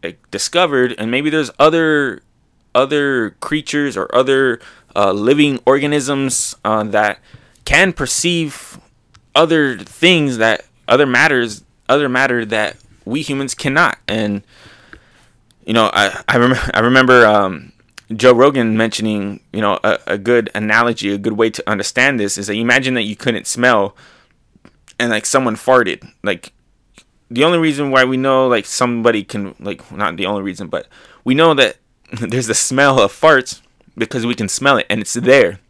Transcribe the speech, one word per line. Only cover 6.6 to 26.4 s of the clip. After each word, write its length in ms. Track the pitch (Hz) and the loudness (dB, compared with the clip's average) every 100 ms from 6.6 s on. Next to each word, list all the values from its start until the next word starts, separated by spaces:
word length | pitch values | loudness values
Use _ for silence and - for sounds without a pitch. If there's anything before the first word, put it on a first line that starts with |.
uh, 200 | 107 107 | -4 -2
that 340 | 107 104 104 - _ - _ _ | 0 0 0 -4 _ -20 _ _
can 280 | - 147 190 | -2 2 2
perceive 840 | - 135 - 175 170 156 - - - _ _ _ _ _ | 0 -4 -2 -2 -2 -4 -8 -18 -20 _ _ _ _ _
other 440 | 139 160 160 143 113 | 2 4 4 2 -2
things, 600 | - - 170 175 147 120 | -12 0 4 4 2 0
that 280 | 110 107 - _ - | 0 0 -6 _ 0
other 200 | 123 143 | 2 4
matters, 580 | 123 151 135 117 104 _ _ - | 2 2 2 -2 -8 _ _ 0
other 200 | 139 143 | 0 2
matter 360 | 127 135 123 | 0 0 0
that 320 | 110 110 104 - _ _ | -2 -2 -2 -6 _ _
we 180 | - 131 | -8 -8
humans 320 | 147 139 135 | -6 -6 -6
cannot. 440 | - 147 139 165 - - | -6 -2 0 0 -2 -6
And, 360 | 110 104 101 - _ - - _ - _ _ _ _ _ _ | -4 -2 -4 -8 _ -20 -20 _ -20 _ _ _ _ _ _
you 80 | - | -2
know, 180 | 113 110 | 0 2
I, 280 | 92 101 - - | 2 0 -2 -2
I 80 | 120 | 2
rem-, 340 | 120 123 - | 2 2 -2
I 60 | - | 0
remember, 460 | 117 131 127 127 113 | 2 4 6 8 8
um, 460 | 107 98 85 - _ _ - _ | 6 0 -6 -16 _ _ -20 _
Joe 180 | 110 127 | 2 4
Rogan 440 | 120 135 139 113 110 | 6 4 4 0 0
mentioning, 640 | 113 107 107 104 101 101 _ | -2 -4 -4 -4 -6 -12 _
you 80 | 101 | -4
know, 180 | 104 98 | -2 0
a, 160 | - 95 - | 0 -2 -4
a 120 | 101 | -6
good 320 | 98 120 107 | 0 0 0
analogy, 580 | - 107 107 120 113 101 | -6 0 2 2 -2 -4
a 60 | 101 | -4
good 160 | 104 | -4
way 160 | 107 113 | 0 -2
to 200 | - - | -2 -6
understand 480 | 104 101 - 131 131 | -4 -4 0 0 0
this 180 | 101 98 | -4 -4
is 100 | 101 | -6
that 80 | |
you 80 | 107 | -4
imagine 320 | 117 123 131 | 0 0 0
that 80 | 127 | -4
you 140 | 107 104 | -6 -6
couldn't 300 | 131 110 - | -6 -6 -6
smell 500 | 123 123 113 101 _ - _ _ _ _ _ _ _ _ _ | -2 2 2 0 _ -20 _ _ _ _ _ _ _ _ _
and, 120 | 120 | -2
like, 160 | 107 110 | -2 0
someone 300 | 135 127 107 | -2 -2 -4
farted. 500 | - 127 104 73 - _ | 2 2 2 -4 -12 _
Like, 300 | 98 87 | -8 -8